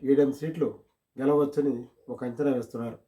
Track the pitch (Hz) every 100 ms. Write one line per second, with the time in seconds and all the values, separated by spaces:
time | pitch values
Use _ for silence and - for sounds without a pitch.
0 | 135 143 139 139 156 165 135 - _ _
1 | _ - 135 147 139 151 143 120 120 _
2 | - 123 127 117 143 127 113 117 117 113